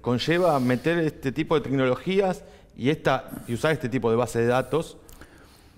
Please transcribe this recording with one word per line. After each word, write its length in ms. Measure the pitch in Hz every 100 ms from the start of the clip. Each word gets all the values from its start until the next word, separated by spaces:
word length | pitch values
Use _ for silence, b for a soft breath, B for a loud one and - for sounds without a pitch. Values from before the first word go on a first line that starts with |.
conlleva 600 | - 120 - 170 180 143
meter 400 | 123 123 160 170
este 320 | 156 151 135
tipo 240 | 127 160 160
de 40 |
tecnologías 840 | - 139 131 127 170 190 190 180 B B B -
y, 140 | 120
esta, 520 | 156 165 131 - - -
y 60 |
usar 180 | 117 156
este 160 | 156 123
tipo 220 | 127 113
de 60 | 113
base 220 | 123 117
de 80 | 117
datos, 500 | 123 127 143 - - - B B B B B B